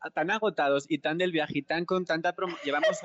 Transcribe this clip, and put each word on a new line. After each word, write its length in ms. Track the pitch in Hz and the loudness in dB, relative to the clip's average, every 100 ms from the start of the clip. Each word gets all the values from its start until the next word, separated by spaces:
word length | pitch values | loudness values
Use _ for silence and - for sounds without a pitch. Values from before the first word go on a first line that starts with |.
| 156 | -8
tan 160 | 160 165 | -2 0
agotados 560 | 214 214 160 143 139 143 | 0 0 2 2 2 0
y 100 | 151 | -2
tan 200 | 151 165 | 0 0
del 140 | 185 | 0
viaje 260 | 160 151 147 | 0 0 -2
y 40 | |
tan 220 | - 160 | -2 -2
con 200 | 170 185 | 0 0
tanta 300 | 175 165 175 180 | 0 0 0 -2
promo-, 200 | 185 165 | -4 -4
llevamos 340 | 147 147 311 - | -2 2 2 2